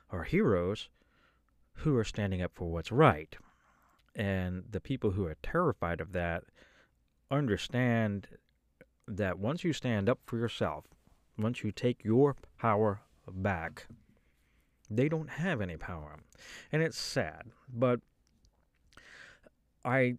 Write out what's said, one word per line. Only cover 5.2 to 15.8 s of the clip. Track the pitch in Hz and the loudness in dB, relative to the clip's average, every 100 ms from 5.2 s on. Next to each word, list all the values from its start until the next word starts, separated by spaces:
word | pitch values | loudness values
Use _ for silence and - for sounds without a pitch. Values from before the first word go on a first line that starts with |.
| 85 | -2
are | 78 | -4
terrified | - 165 170 - 85 85 | -4 0 0 0 -4 -4
of | 90 | -4
that | 92 87 85 - _ - _ _ _ _ _ - | -2 -2 -4 -8 _ -20 _ _ _ _ _ -4
understand | 139 139 95 - 123 123 117 107 101 - - _ _ _ _ - _ - | -2 2 0 0 0 4 4 2 -2 -6 -20 _ _ _ _ -20 _ -10
that | 98 98 87 | -2 -2 0
once | 107 165 | -2 -2
you | 175 | -2
stand | 139 127 107 98 | -2 0 2 2
up | - - | 0 -2
for | 117 | -4
yourself, | 117 - 92 73 - - _ _ _ - | -2 -2 -2 -2 -12 -20 _ _ _ -4
once | 113 120 | -2 -2
you | 107 | -4
take | - 123 120 107 | -2 -2 0 2
your | 117 143 - - - | 4 4 2 -12 -2
power | 117 104 107 98 _ _ - | 2 4 4 2 _ _ -14
back, | 95 101 87 82 - - - _ _ _ _ _ _ _ _ - | -2 -2 0 -4 -12 -20 -20 _ _ _ _ _ _ _ _ -6
they | 107 151 | 0 0
don't | 160 156 | 0 -6
have | - 185 131 | -6 -4 -2
any | 92 | -4
power. | 78 | -6